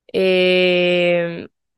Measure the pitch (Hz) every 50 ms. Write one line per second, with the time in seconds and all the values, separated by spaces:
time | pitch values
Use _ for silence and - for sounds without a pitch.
0 | _ - - 185 190 185 185 185 185 180 185 180 185 180 180 180 180 180 180 175
1 | 175 175 175 175 170 170 170 - - - _ _ _ _ _